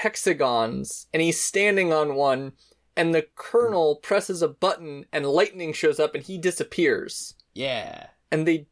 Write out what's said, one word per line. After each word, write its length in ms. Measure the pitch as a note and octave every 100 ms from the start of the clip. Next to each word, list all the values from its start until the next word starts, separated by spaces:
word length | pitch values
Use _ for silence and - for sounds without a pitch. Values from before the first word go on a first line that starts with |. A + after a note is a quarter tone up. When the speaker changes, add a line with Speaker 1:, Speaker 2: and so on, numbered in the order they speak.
| G#3+ -
Speaker 1:
hexagons, 840 | - D3+ C3+ A#2 A2+ B2+ C3+ - -
and 100 | D#3+
he's 180 | E3 D#3+
standing 520 | - F#3+ G#3 G3 F3+
on 220 | D#3 D3+
one, 380 | C#3 C#3 C3 C3+ - _ _ _ -
and 180 | E3
the 120 | E3 D#3 -
colonel 600 | - A#3 A#3+ G3 D#3 D3
presses 460 | - G3 G3+ F3+
a 60 | E3
button, 580 | - F#3 - E3 C#3+ -
and 140 | D#3 C#3
lightning 460 | D#3 G#3 F#3 E3
shows 280 | D3+ D#3+ D3
up, 140 | D3+
and 100 | C#3
he 140 | C3+ F#3+
disappears. 960 | F3+ - D3+ - D#3+ G#2+ - - - - _
Speaker 2:
Yeah. 520 | - C3+ A#2+ - - - _ _
Speaker 1:
And 160 | D#3 D#3+
they 200 | D#3+ D3